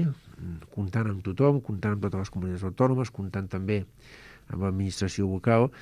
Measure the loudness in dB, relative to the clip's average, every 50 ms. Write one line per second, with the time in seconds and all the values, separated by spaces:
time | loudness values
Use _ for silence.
0 | 4 2 0 -4 -10 -18 -16 -12 -10 -10 -10 -10 -12 -8 -6 -4 -4 -2 0 0
1 | 0 0 -2 -4 -4 -4 0 4 4 4 4 2 0 -4 -4 -2 0 0 0 0
2 | -2 -2 -2 -2 -4 -4 -4 -4 -4 -4 -4 -4 -4 -4 2 2 4 4 4 2
3 | 0 -2 -4 -6 -6 -4 -4 -4 -4 -4 -4 -4 -2 0 0 0 -2 -4 -10 -20
4 | -20 -20 -20 -20 -20 -20 -20 -20 -14 -10 -4 -2 0 0 0 0 0 -2 -2 -2
5 | -2 -2 0 0 0 0 0 0 4 4 6 6 6 4 0 -6